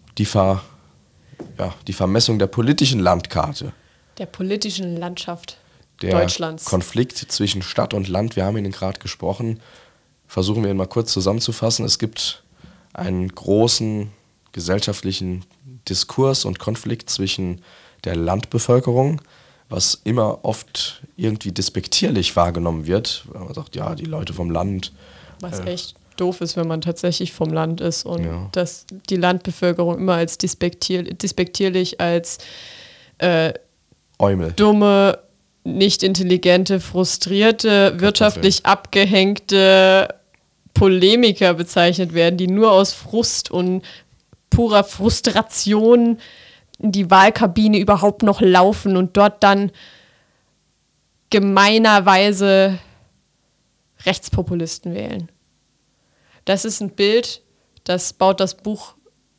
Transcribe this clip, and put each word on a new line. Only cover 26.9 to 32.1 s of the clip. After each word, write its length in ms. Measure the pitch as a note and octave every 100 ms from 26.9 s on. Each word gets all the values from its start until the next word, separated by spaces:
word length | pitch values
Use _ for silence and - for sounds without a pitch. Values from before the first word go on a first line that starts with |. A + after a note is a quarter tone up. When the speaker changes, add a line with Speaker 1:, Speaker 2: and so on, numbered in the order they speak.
| E3+ F3 E3 F3+
Speaker 2:
vom 200 | - D#3+
Land 280 | D#3+ D#3+ E3
ist 260 | F3 E3 -
und 160 | E3+
Speaker 1:
Ja. 240 | E3+ E2+ G2
Speaker 2:
dass 340 | F3+ F3 - - F#3+ -
die 60 | F#3
Landbevölkerung 840 | F3+ F#3 - - F3 F3 F3 E3+
immer 160 | F#3
als 240 | E3+ E3+ -
despektier-, 640 | F3+ - F3 E3+ - F#3 F3
despektierlich, 840 | F3+ G3+ - F3+ - F#3+ F#3 F3+ -
als, 380 | F3